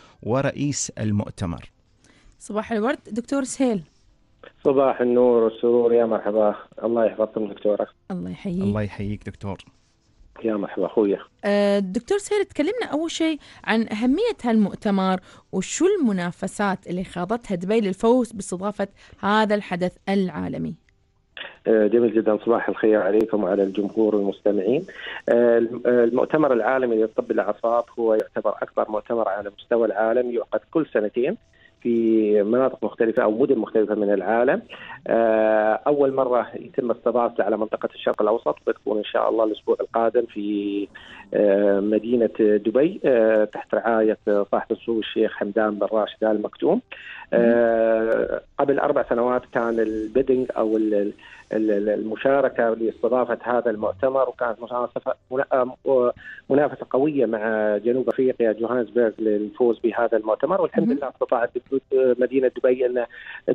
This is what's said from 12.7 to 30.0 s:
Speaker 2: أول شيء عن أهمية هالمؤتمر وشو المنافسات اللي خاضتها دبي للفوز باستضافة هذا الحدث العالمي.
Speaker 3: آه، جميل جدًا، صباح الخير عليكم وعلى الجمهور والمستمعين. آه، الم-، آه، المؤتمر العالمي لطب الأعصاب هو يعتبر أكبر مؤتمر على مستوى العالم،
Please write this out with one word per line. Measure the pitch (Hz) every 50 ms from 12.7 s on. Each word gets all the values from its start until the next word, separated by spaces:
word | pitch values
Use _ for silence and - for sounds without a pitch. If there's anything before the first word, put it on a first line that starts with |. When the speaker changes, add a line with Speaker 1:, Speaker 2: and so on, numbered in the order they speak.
| 453 508 403 - -
Speaker 2:
أول | 294 330 330
شيء | - - 320 320 320 285 - - - - -
عن | - 208 226 226 -
أهمية | - 208 226 254 262 339 453 494 403 - -
هالمؤتمر | 240 226 220 208 185 - - - 220 196 196 185 190 185 180 - - - - _ _ -
وشو | 190 185 - - - 302 370 415 392
المنافسات | 294 226 202 185 175 175 170 - - 196 - - 208 202 185 180 -
اللي | - 175 180 190
خاضتها | - - 175 175 190 220 240 233 - 208
دبي | 175 180 185 214 226
للفوز | 214 190 180 - - 226 240 254 240 - -
باستضافة | 196 196 - - 180 185 208 202 - 202 196 _ - - - - -
هذا | - 196 208 220 220 208 208
الحدث | 208 202 - 185 175 180 180 - _ _ -
العالمي. | 196 202 190 180 151 - 185 180 170 - 165 - 160 - _ _ _ _ _ _ _ _ _ _ - - - - - - -
Speaker 3:
آه، | - 110 110 107
جميل | 104 104 120 120 117 104
جدًا، | 113 104 107 107 104 -
صباح | 113 117 104 - -
الخير | 98 - - 110 107 104 92
عليكم | 92 101 107 113 104 - 104 104
وعلى | 90 98 101 98
الجمهور | 95 95 104 101 101 - 113 110 107 104
والمستمعين. | 104 98 98 95 - - 104 104 101 90 101 123 151 185 - - - - - - - - -
آه، | 113 120 120 120 117 117
الم-، | 117 113 123 120 -
آه، | 120 120 123 120
المؤتمر | 117 117 127 123 123 - 156 156 143 131
العالمي | 117 107 113 131 131 127 120 113 110 110
لطب | 110 - - 120 113
الأعصاب | 117 107 98 98 104 - - 117 117 120 117 - - -
هو | 117 113 110
يعتبر | 110 110 - - 113 107 107 98 - -
أكبر | - - - 107 -
مؤتمر | 107 104 - - 123 117 110 98
على | 95 104 101 101 101 -
مستوى | - - 120 117 117
العالم، | 107 98 98